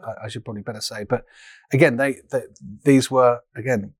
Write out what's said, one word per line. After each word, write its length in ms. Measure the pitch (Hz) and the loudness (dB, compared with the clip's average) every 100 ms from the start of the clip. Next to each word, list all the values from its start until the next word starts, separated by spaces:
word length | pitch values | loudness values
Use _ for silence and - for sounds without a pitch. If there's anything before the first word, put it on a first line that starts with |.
I, 220 | 113 107 107 | -14 -12 -12
I 20 | |
should 180 | 110 120 | -12 -12
probably 180 | 104 | -12
better 180 | 98 107 | -12 -12
say. 220 | - 107 | -12 -10
But 220 | 101 120 - _ - - _ | -6 -6 -6 _ -20 -20 _
again, 260 | 135 151 120 | 2 2 2
they, 240 | 139 127 _ | -2 -4 _
they, 120 | 131 - _ 95 104 | -6 -6 _ -20 -2
these 280 | 143 135 - | 4 4 4
were, 300 | 131 123 120 - - | 4 4 2 -4 -8
again, 380 | 123 113 101 _ | -4 -4 -4 _